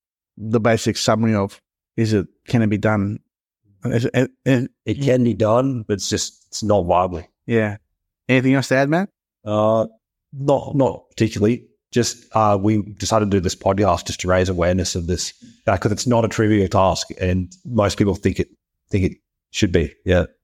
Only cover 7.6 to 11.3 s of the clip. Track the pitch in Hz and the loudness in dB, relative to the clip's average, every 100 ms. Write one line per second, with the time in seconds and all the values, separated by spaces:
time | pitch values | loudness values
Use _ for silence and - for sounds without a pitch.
7.6 | 107 101 _ _ _ _ - 127 131 135 | -2 -6 _ _ _ _ 0 2 2 0
8.6 | 127 131 139 165 196 _ _ _ 107 107 | 0 0 2 0 -4 _ _ _ -4 0
9.6 | 107 110 110 - _ _ _ 139 139 139 | 2 2 -2 -6 _ _ _ -8 -2 -2
10.6 | - 143 127 - - - 110 | -2 0 0 -2 -14 -4 -2